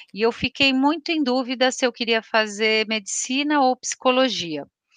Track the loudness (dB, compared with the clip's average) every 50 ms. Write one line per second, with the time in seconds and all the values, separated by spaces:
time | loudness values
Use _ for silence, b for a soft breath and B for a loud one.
0 | B B -4 -2 -2 -2 0 -2 -4 -6 0 0 2 2 4 4 2 2 0 0
1 | -4 -2 -2 0 0 2 0 0 0 -2 -2 0 0 0 2 0 -2 -2 -2 -2
2 | -2 0 0 -2 -2 0 0 0 0 0 -2 -2 0 2 2 0 0 -2 -4 -6
3 | -6 -6 -8 -8 -6 -4 -2 -2 0 0 2 2 4 2 2 0 -4 -8 -10 -2
4 | -2 0 2 2 2 2 0 -4 -6 -6 -8 -8 -8 -12 _ _ _ B B